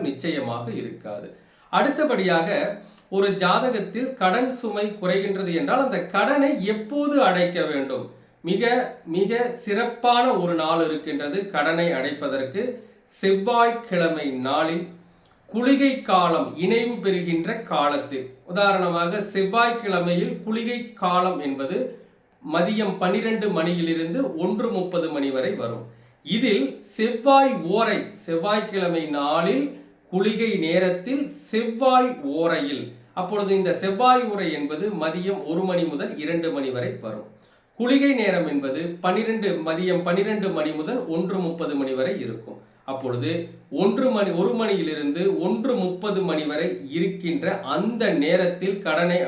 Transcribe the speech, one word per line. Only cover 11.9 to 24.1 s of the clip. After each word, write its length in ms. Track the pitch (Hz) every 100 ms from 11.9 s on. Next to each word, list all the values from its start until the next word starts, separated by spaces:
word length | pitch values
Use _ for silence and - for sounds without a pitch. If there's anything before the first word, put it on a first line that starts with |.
| 135
அடைப்பதற்கு. 640 | 139 143 139 135 127 196 247 - - - _ -
செவ்வாய்க்கிழமை 1080 | 190 196 208 240 233 226 - 180 165 156 143 127 131
நாளில் 380 | 151 160 175 180 - - _ _ _ _
குளிகை 420 | 220 247 277 277 254
காலம் 460 | - 185 170 160 139 147
இணைவு 380 | 190 226 233 220
பெறுகின்ற 460 | 190 180 170 165 - 226 -
காலத்தில், 560 | 156 143 143 - 135 127 - -
உதாரணமாக, 800 | 185 202 190 175 170 175 208 202
செவ்வாய்க்கிழமையில் 1000 | 190 190 226 233 - 202 180 175 175 - - 220
குளிகை 340 | 220 233 247 240
காலம் 460 | - 180 180 185 160
என்பது 380 | 139 131 135 202 262 - - _ _ _
மதியம் 540 | 156 165 180 214 208 180
பன்னிரண்டு 520 | 185 208 226 220 208
மணியிலிருந்து 720 | 170 165 175 165 165 165